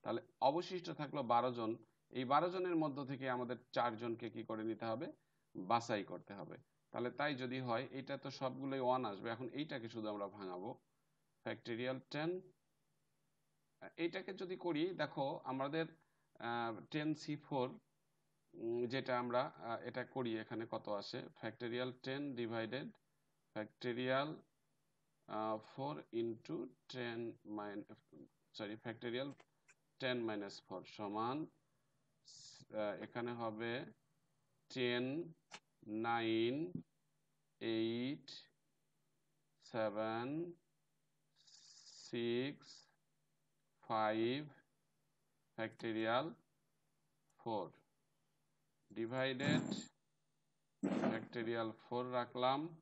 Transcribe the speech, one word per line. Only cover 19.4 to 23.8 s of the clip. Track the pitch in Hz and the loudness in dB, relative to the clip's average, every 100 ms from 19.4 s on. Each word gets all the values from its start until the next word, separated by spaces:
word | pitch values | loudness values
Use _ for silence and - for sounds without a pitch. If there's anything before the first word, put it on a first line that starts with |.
| 151 - 104 | 2 -2 -6
আহ, | 113 107 | -4 -4
এটা | 123 120 | -4 -4
করি, | 135 120 110 | 0 0 0
এখানে | 110 113 113 | -2 -6 -4
কত | 110 - 104 | -4 -2 -2
আসে? | - 127 - - | -2 -6 -8 -6
factorial | 113 110 120 120 127 123 | -6 -4 -2 0 -2 -4
ten | 135 135 143 120 | -4 -2 -2 -2
divided | 117 113 110 131 226 - _ _ _ _ _ | 0 0 0 -2 -4 -12 _ _ _ _ _
factorial, | 110 107 _ | -6 -6 _